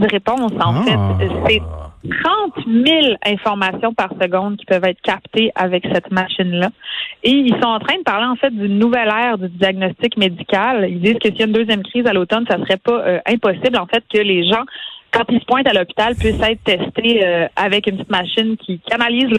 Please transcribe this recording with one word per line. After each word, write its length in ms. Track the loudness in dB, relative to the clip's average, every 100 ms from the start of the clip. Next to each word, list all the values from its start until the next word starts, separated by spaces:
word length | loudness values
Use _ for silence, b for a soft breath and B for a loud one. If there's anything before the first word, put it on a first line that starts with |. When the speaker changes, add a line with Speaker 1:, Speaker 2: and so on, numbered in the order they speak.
| 0
Speaker 1:
réponse, 420 | 0 0 -2 -2 0
en 140 | 0 2
Speaker 2:
Ah. 80 | 2
Speaker 1:
fait. 420 | 2 2 0 -2 0 0
C'est 140 | 0 -2 -12 -16 -14 -8 -4
trente 440 | 0 0 -2 -4 0
mille 520 | 2 4 4 2 0 -2
informations 680 | -2 -2 -2 -2 -2 -2
par 160 | -2 -4 -2
seconde 340 | -2 0 -2 -4
qui 100 | -2
peuvent 200 | 0 0
être 160 | -2
captées 500 | -4 -4 -4 0 0 0
avec 280 | 0 0 0
cette 180 | -2 0
machine-là. 580 | -2 -2 -2 -2 0 -2 -4 B B B B
Et 80 | 2
ils 240 | 4 4 2
sont 60 | 2
en 120 | 0
train 180 | -2 -2
de 60 |
parler, 240 | -2 0 0
en 100 | 0
fait, 140 | 0
d'une 280 | 0 0 2
nouvelle 300 | 2 2 0
ère 280 | 0 0 -2
du 120 | -4
diagnostic 640 | -2 0 0 -2 -2 -4 0
médical. 720 | 0 -2 -2 0 0 0 0
Ils 120 | 0
disent 140 | 0 2
que 60 | 0
s'il 100 | 0
y 40 |
a 40 | 0
une 40 |
deuxième 320 | 2 0 -2
crise 220 | -2 -2 0
à 80 |
l'automne, 320 | 0 0 0 0
ça 80 | -2
serait 180 | 0 -2
pas, 240 | 0 0 0
euh, 140 | 0 0
impossible, 520 | 0 0 0 0 0
en 100 | 0
fait, 160 | -2 0
que 60 | 0
les 280 | 2 2 2
gens, 160 | 0 -2 B B B _
quand 120 | -2 0
ils 100 | 0
se 40 | 2
pointent 220 | 2 2
à 60 |
l'hôpital, 420 | 0 0 -2 -2 0
puissent 240 | 0 0
être 220 | 0 0
testés, 640 | -2 -2 -2 -2 0 2 2
euh, 220 | 2 0 0
avec 300 | 0 0 -2
une 100 | -4
petite 140 | -2
machine 440 | -4 -2 -2 -2 -2
qui 240 | -6 -8
canalise 480 | -4 -2 0 0 2